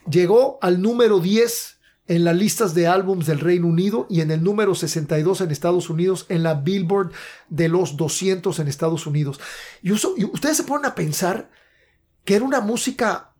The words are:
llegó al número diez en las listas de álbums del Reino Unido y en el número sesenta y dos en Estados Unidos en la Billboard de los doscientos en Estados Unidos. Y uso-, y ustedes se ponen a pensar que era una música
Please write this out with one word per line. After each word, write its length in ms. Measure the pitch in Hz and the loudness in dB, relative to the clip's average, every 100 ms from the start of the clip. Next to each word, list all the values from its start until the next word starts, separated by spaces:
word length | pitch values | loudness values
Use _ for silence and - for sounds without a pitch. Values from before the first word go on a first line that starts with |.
| - | 0
llegó 500 | 165 175 226 277 - | 2 4 6 4 2
al 200 | 185 180 | 0 2
número 380 | 202 240 226 202 | 2 2 4 4
diez 600 | 170 214 233 233 - _ _ _ - | 4 2 2 -2 -10 _ _ _ -2
en 180 | 170 170 | 2 4
las 100 | 170 | 4
listas 380 | 208 - 208 | 2 0 0
de 140 | 165 170 | 2 2
álbums 380 | 185 185 190 151 | 2 2 -2 0
del 140 | 151 | 0
Reino 280 | 156 175 170 | 2 2 2
Unido 380 | 165 196 226 254 | 2 0 -2 -2
y 120 | 175 | -2
en 100 | 156 | 0
el 120 | 160 | 0
número 320 | 170 208 208 175 | 0 2 0 0
sesenta 420 | 160 165 151 156 | -2 -4 -2 0
y 60 | |
dos 160 | 156 190 | 0 0
en 100 | 185 | -2
Estados 400 | 143 175 180 170 | -2 0 0 -2
Unidos 360 | 160 185 180 - | -2 0 -2 -2
en 140 | 170 | -2
la 120 | 165 151 | 0 0
Billboard 560 | 139 196 170 196 180 - - - - | -2 -2 0 0 -2 -6 -20 -20 -12
de 220 | 151 165 | -2 0
los 260 | 175 165 143 | 2 0 -2
doscientos 640 | 160 - 190 190 196 170 | -4 -2 -2 0 -2 -2
en 80 | 147 | -4
Estados 400 | 139 165 160 160 | -2 -2 -2 -2
Unidos. 320 | 147 143 139 - - - - | -2 -2 -6 -14 -16 -18 -8
Y 120 | 180 | -2
uso-, 200 | 208 - 370 | 0 0 -2
y 80 | 202 | -4
ustedes 320 | - 294 311 | -2 -2 0
se 60 | |
ponen 240 | 320 285 277 | -2 -2 -2
a 80 | - | -4
pensar 540 | 156 147 185 220 - _ _ _ _ _ _ _ - | -4 -2 -2 -2 -8 _ _ _ _ _ _ _ 0
que 100 | 202 | 0
era 80 | |
una 160 | 262 262 | 2 -2
música 720 | 208 233 - - 226 - - _ | -2 -2 -4 -2 -2 -2 -8 _